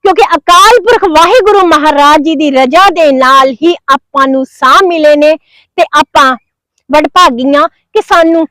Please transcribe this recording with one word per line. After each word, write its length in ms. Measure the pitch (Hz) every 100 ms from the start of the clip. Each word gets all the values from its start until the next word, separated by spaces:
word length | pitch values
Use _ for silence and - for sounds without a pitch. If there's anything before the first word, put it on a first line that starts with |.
ਕਿਉਂਕਿ 200 | 403 381 440 330
ਅਕਾਲ 440 | - 349 403 480
ਪੁਰਖ 200 | 381 480 381
ਵਾਹਿਗੁਰੂ 560 | 311 339 494 403 403 359
ਮਹਾਰਾਜ 540 | 302 302 294 285 311
ਜੀ 140 | 294 294
ਦੀ 140 | 302
ਰਜ਼ਾ 360 | 262 262 320 392
ਦੇ 220 | 339 311
ਨਾਲ 400 | 262 254 269 269
ਹੀ 200 | 247 330 349 -
ਆਪਾਂ 340 | 277 _ 277 269
ਨੂੰ 180 | 269 262
ਸਾਹ 340 | _ 262 320 392
ਮਿਲੇ 280 | 330 302 294
ਨੇ 200 | 302 320 _ _ _ -
ਤੇ 60 | 330 294
ਆਪਾਂ 360 | 311 311 269 247 _ _ _ _ _
ਵਡਭਾਗੀਆਂ 800 | 294 294 - 349 240 262 285 330 _ _
ਕਿ 80 | 427
ਸਾਨੂੰ 460 | - 359 330 330 320